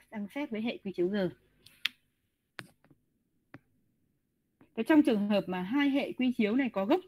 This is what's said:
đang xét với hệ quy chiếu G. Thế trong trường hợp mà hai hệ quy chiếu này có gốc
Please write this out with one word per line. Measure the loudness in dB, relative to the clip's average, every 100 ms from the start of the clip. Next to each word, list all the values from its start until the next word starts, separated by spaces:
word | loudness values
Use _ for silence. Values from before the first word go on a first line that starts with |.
| -10
đang | -12 -10
xét | -8 -8
với | -6
hệ | -6 -6
quy | -8
chiếu | -4 -2
G. | 0 -2 -4 _ _ -20 _ -10 -10 _ _ _ _ _ -20 -20 _ _ _ _ _ _ _ _ -20 _ _ _ _ _ _ _ _ _ _ _ -6
Thế |
trong | 4 4
trường | 6 2 2
hợp | 0 0
mà | -6
hai | -2 0 2
hệ | 0 -2
quy | -2 -2
chiếu | 2 2 2
này | 0
có | -2
gốc | 0 0